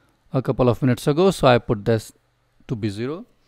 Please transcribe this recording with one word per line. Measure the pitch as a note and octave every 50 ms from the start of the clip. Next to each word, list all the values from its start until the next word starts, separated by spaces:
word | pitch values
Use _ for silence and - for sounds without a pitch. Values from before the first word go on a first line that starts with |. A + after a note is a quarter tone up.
| _ _ _ _ _ _
a | - C3+
couple | - C#3 A#2+ C3 D3 -
of | - -
minutes | D3 B2+ A#2+ - -
ago, | D#3 C#3 E3 F#3+ G3
so | E3+ - -
I | C3 B2 A2+
put | - - A#2+ G2+ G2+
this | A#2 A2+ G#2+ - - _ _ _ _ _ _ _ _ _ _ _ -
to | C3
be | G2+ A2+ G#2
zero. | G2 G#2+ A#2+ C3+ D#3+ G3 B3+ _ _ _ _